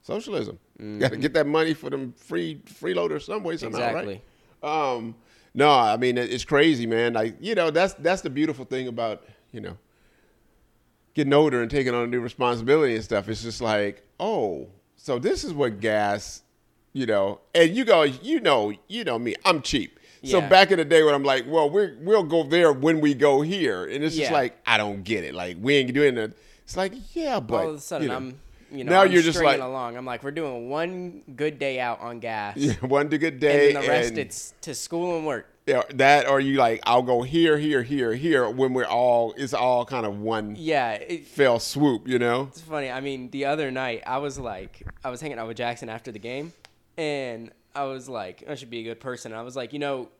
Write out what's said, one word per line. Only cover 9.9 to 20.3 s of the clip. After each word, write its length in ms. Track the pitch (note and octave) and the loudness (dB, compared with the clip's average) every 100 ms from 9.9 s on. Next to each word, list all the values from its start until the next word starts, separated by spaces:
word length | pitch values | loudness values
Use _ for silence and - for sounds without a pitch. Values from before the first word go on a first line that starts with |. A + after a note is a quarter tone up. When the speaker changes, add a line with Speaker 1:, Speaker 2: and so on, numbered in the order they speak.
| _ _ _ _ _ _ _ _ _ _ _ _ | _ _ _ _ _ _ _ _ _ _ _ _
Speaker 1:
getting 200 | - C#3 | -2 4
older 280 | C#3+ D#3 B2+ | 6 6 2
and 100 | A#2 | 0
taking 220 | C#3+ B2+ | 0 0
on 100 | A#2+ | 0
a 40 | A#2+ | 0
new 120 | B2 | -2
responsibility 760 | A#2+ - B2 A#2+ A2+ D3+ C#3+ A2+ | -4 -2 0 0 2 4 4 0
and 80 | |
stuff. 260 | A2 G#2+ F#2+ | -2 -2 -2
It's 140 | G#2+ | -8
just 180 | A2+ G#2+ | -8 -6
like, 420 | A#2 G#2 G#2 G#2 _ _ | -2 0 -2 -6 _ _
"Oh, 480 | F#3+ G#3 G#2+ D#2 B1+ _ _ _ | -4 -2 -2 -6 -12 _ _ _
so 220 | - B2 | -6 -4
this 240 | E3+ F#4 | -2 -4
is 100 | - | -6
what 260 | D3+ B2+ G2+ | -2 -2 -2
gas," 640 | A2 G#2+ G#2 G#2 - - _ _ _ _ _ | -2 0 0 -2 -6 -18 _ _ _ _ _
you 120 | C3+ B2 | -6 0
know, 340 | G#2 G2 G2+ _ | 0 0 -4 _
and 220 | E3 E3 G#3 | 4 4 4
you 100 | A#3+ | 4
go, 180 | F3+ | 4
you 360 | D3 C3 G#3 D#4+ | 4 0 -4 0
know, 340 | G3+ C3+ G#2 G#2 _ | 2 2 2 -6 _
you 160 | G#3+ | -8
know 140 | G3 A#2 | -4 -4
me, 160 | A#2+ G2 F#3+ | -4 -2 0
I'm 160 | E3 | 0
cheap. 380 | - C#3 F#2 _ _ _ | 0 -4 -4 _ _ _
So 160 | C3 | 0